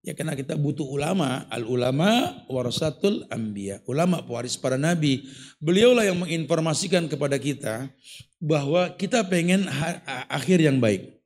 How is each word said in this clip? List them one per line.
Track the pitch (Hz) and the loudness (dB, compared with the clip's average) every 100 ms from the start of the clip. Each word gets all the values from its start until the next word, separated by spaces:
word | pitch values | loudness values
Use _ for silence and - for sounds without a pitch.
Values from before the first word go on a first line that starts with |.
Ya | - 151 | -10 -6
karena | 151 | -6
kita | 143 135 156 | -6 -6 -2
butuh | 143 143 139 | -2 -2 -4
ulama, | 139 147 190 139 131 - | -2 0 0 0 -2 -6
al | 113 113 | -8 -4
ulama | 123 123 135 185 233 719 - - | 0 0 2 4 4 0 -6 -8
warasatul | 131 123 113 156 151 196 208 - | -4 -2 -2 -4 0 0 0 -4
anbiya, | 117 110 101 98 98 | -8 -6 -6 -8 -8
ulama | - 135 180 175 | -4 0 2 0
pewaris | 120 120 123 - | -2 -8 -6 -4
para | 135 131 | -2 0
nabi. | 156 170 151 131 - - - - | 0 2 2 0 -2 -18 -20 -6
Beliaulah | 151 185 240 247 208 | 0 6 6 6 4
yang | 180 | 0
menginformasikan | 175 165 143 160 160 151 190 180 | -2 -4 0 0 0 -2 0 0
kepada | 165 143 143 139 | 0 -2 -2 -2
kita | 127 131 113 110 135 _ - - - _ | -2 -4 -4 -6 -8 _ -20 -20 -20 _
bahwa | 151 156 139 170 180 - | -2 0 2 0 0 -4
kita | 190 247 185 | -2 0 2
pengen | 180 170 190 190 | 2 4 2 2
ha-, | 135 160 170 - | -4 -4 -6 -10
a-, | 127 131 139 | -10 -6 -6
akhir | 131 180 | 2 6
yang | 156 135 | 6 6
baik. | 113 98 - - | 4 2 -4 -20